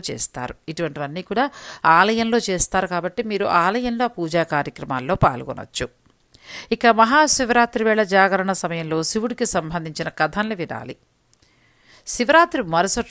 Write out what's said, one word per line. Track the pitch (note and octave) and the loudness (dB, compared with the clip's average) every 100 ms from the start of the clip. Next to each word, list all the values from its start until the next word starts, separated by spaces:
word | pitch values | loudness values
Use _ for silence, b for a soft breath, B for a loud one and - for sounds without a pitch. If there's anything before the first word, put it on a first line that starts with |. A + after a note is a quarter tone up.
| F#3 | -4
చేస్తారు. | A#2+ - - B2 - - | -4 -6 -6 -12 -12 -12
ఇటువంటివన్నీ | D#3 D#3+ C#3+ C#3+ E3 | -8 -6 -6 -8 -8
కూడా | - G#3 C#4 B B B D#3 | -6 -2 -2 B B B 4
ఆలయంలో | E3 G3+ A3+ A3+ A#3 | 6 4 2 0 0
చేస్తారు | G#3 F3+ - F#3+ F#3 | 0 0 0 0 -2
కాబట్టి | F3 F3 G3+ | -4 -4 -6
మీరు | A3+ G3 G3+ | -4 -2 2
ఆలయంలో | E3+ F#3+ A3+ B3 A#3 A#3+ | 2 2 0 -2 -2 -4
ఆ | |
పూజా | G#3 E3 E3+ | -2 -2 0
కార్యక్రమాల్లో | D#3+ D3 C#3+ - D3 C3 C3 F#3+ | 0 -2 -4 -8 -6 -6 -2 2
పాల్గొనొచ్చు. | D3+ B2+ C3 G#2+ - - B2 _ _ _ _ - B B B | 2 0 -8 -12 -10 -8 -10 _ _ _ _ -20 B B B
ఇక | A3+ A#3 | 2 4
మహాశివరాత్రి | A3 A3+ C#4+ D4+ - A#3+ A#3+ A#3 A#3 | 6 6 4 4 2 2 2 2 0
వేళ | A3 A3 | 0 2
జాగరణ | G3 F#3+ F#3+ F#3 F#3+ | 2 4 4 2 0
సమయంలో | F#3 E3+ E3+ D#3+ D#3+ | -2 -4 -4 -4 -2
శివుడికి | D#3+ A3 A3+ A#3+ A#3 | 0 -2 -2 -4 -2
సంబంధించిన | F#3 D#3+ E3+ D#3+ D3+ E3 | -2 -2 -6 -6 -8 -6
కథల్ని | - D#3 G3 G#3+ G3+ | -2 -2 -2 -4 -6
వినాలి. | D3+ A#2 B2 - _ _ _ _ b b b b b b b | -8 -8 -12 -16 _ _ _ _ b b b b b b b
శివరాత్రి | - A#3 D#4 E4+ D#4 | 0 4 6 4 0
మరుసటి | F3+ E3 F#3+ - - | -2 0 2 0 -4